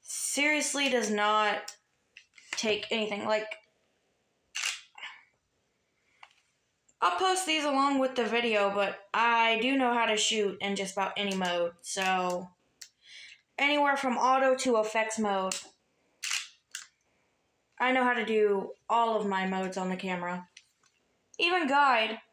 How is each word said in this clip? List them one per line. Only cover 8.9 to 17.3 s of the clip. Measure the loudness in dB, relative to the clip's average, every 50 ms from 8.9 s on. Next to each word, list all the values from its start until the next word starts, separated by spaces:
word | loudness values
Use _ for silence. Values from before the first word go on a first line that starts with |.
| -2 -8 -14 -4 0
I | 2 2 4 4 4 4 2 2 0
do | 0 0 0
know | 2 2 2 2
how | 2 2
to | 0 0
shoot | 0 0 0 0 0 0 0 -2 -4 -4
in | -4 -2
just | -2 -4 -6 -2
about | -4 -4 -4 -2 -4
any | -4 -2 -2
mode. | -2 -2 0 0 0 -2 -2 -4 _ _
So, | -10 -6 -2 0 0 2 2 0 0 -2 -4 -6 -10 _ _ _ _ _ _ -20 -20 _ _ _ -20 -20 -20 -20 -20 -20 _ _ _ _ -2
anywhere | 0 2 4 4 4 4 2 2
from | 0 -2 0
auto | 2 2 4 4 4 4 4 2
to | 2 2 2 2 2
effects | 2 2 0 0 0 0 -2 -2
mode. | 0 0 0 0 0 -2 -4 -6 -8 -14 _ _ _ _ _ _ _ _ _ _ -8 -6 -6 -6 -8 -10 -18 _ _ _ _ -18 -18 -18 _ _ _ _ _ _ _ _